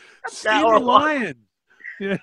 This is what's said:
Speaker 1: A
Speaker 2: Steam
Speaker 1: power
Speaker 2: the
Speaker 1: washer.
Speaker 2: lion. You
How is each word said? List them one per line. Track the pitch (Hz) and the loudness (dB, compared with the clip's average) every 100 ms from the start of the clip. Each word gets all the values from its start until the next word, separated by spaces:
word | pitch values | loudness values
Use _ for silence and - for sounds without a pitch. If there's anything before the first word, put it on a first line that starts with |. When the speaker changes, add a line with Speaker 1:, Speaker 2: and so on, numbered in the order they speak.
| - - 453 | -20 -18 -16
Speaker 1:
A | |
Speaker 2:
Steam | - 214 | -6 -2
Speaker 1:
power | 214 220 214 | 2 4 2
Speaker 2:
the | 247 | 4
Speaker 1:
washer. | 254 302 | 2 2
Speaker 2:
lion. | 285 196 123 107 _ _ _ - - | -2 -4 -8 _ _ _ _ -20 -10
You | 196 185 | -6 -4